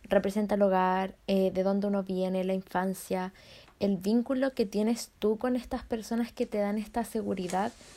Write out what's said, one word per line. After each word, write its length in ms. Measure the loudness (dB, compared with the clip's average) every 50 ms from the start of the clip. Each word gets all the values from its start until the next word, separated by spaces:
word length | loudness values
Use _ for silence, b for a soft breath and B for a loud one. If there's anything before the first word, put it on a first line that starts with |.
| -2
Representa 520 | 2 2 2 4 2 0 0 0 0 2
el 60 | 4
hogar, 540 | 4 4 4 4 4 4 2 2 0 -2 -6 -8 _ 0
eh, 240 | 2 4 4 2 2
de 100 | 2 2
dónde 240 | 2 2 2 2 0
uno 160 | 0 0 0
viene, 400 | -2 -2 -2 0 0 0 0 0
la 100 | 0 -2
infancia, 800 | -2 -4 -4 -2 -2 0 -2 -2 -4 -6 -4 -4 -4 -4 -6 B B B B B B B B B -2
el 180 | 0 0 0 0
vínculo 560 | 0 2 2 2 2 0 0 0 0 0 0
que 120 | -2 -2
tienes 440 | -2 0 0 0 0 0 -2 -4 -10 _ _
tú 180 | 0 0 0 0
con 180 | 0 -2 -2
estas 280 | -2 -4 -4 -8 -8 -6
personas 480 | -6 -6 -6 -4 -4 -2 -2 -2 -2
que 140 | -2 -4 -4
te 120 | -2 -2 0
dan 180 | 0 0 0 -2
esta 260 | -4 -4 -4 -4 -4
seguridad, 680 | -4 -4 -4 -2 -2 -2 -4 -2 -2 -2 -2 -2 -2 -4 B B B B